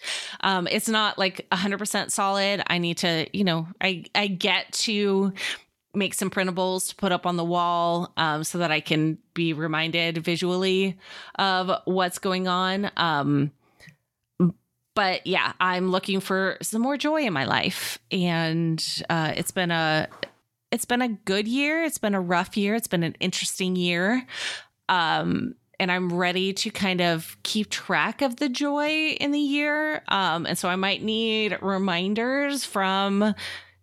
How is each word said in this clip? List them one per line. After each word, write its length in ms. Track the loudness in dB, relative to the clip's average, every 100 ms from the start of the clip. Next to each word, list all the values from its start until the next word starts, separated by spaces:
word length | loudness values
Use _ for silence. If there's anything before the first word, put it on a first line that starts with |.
| -8 -8 -8 -2
Um, 260 | 0 2 2
it's 220 | 0 2
not, 300 | 2 2 2
like, 280 | 0 -2 -4
a 40 | -2
hundred 220 | 0 -2
percent 320 | -2 -2 -2
solid. 540 | 0 0 2 0 0 0
I 120 | 0
need 200 | 0 0
to, 300 | 0 0 -2
you 120 | 0
know, 240 | 0 0 -2 -4
I, 240 | -4 -4 -4
I 140 | -2 0
get 460 | 0 0 0 -2
to 600 | -4 0 2 2 2 2 -2 -8 -8 -14 _ _
make 200 | -2 -2
some 160 | -2 -2
printables 580 | -2 -2 0 0 0 -4
to 80 | -2
put 160 | 0
up 140 | 0 0
on 100 | 0
the 80 |
wall, 680 | 0 2 2 2 2 0 -2 0
um, 260 | 0 0
so 160 | -2 -2
that 140 | 0
I 80 | 0
can 380 | 0 2 2 -2 _
be 180 | -2 0
reminded 680 | 0 -2 -2 0 0 0 -2
visually 800 | -2 0 0 0 2 2 0 -2 -12 -18 -10 -2
of 340 | 0 2 0 -2
what's 340 | 0 0 0 -2
going 300 | -2 0 2
on. 420 | 2 2 0 -2 0
Um, 560 | 0 2 2 2 2 -4 _ _ -20 -20 _ _ _ 2 2 2 _ _ _
but 300 | 0 0 0 0
yeah, 240 | 2 2 2
I'm 320 | 2 2 2
looking 260 | 0 0 -2
for 400 | 0 0 0 -2
some 220 | -4 -2
more 140 | 0 0
joy 260 | 0 0
in 100 | 0
my 120 | 0
life. 560 | 0 0 0 -2 -6 -8 -4
And, 760 | 0 2 2 2 0 0 0 -2 -4 -2
uh, 240 | 0 0 -2
it's 160 | -4
been 180 | -2 0
a, 380 | 2 2 2 0 -6 -20 _ _ _ -6
it's 140 | -4 0
been 160 | 0
a 60 | 0
good 380 | -2 -2 0 0
year. 380 | 0 2 2
It's 140 | 0 -2
been 180 | 0 0
a 40 |
rough 360 | 2 2 2 0
year. 180 | 0
It's 140 | 0 0
been 160 | 0
an 100 | 0 -2
interesting 560 | -2 -2 -4 -2 -2 0
year. 500 | 2 2 2 0 -2 -8 -8 -8 -14 _ 0
Um, 680 | 2 2 2 2 0 -2 -8 _ -4
and 140 | 0
I'm 200 | 0 0
ready 400 | 0 2 2 0
to 180 | -2 -4
kind 300 | -2 0 2
of 360 | 2 0 -4 -10
keep 260 | -4 -2 -2
track 520 | -4 0 2 2 2
of 160 | -2 0
the 100 | -2
joy 640 | 0 0 0 0 0 0
in 200 | -2 0
the 80 | 0
year. 640 | 2 2 0 0 0 -4 -2
Um, 360 | 0 2 0 0
and 120 | -2
so 100 | -2
I 60 |
might 300 | 0 0 0
need 520 | -2 -2 0 0 0 -2
reminders 1040 | -2 0 0 0 0 0 0 0 0 -2
from 720 | -4 -2 0 2 2 2 2 0 -6 -12 -16 _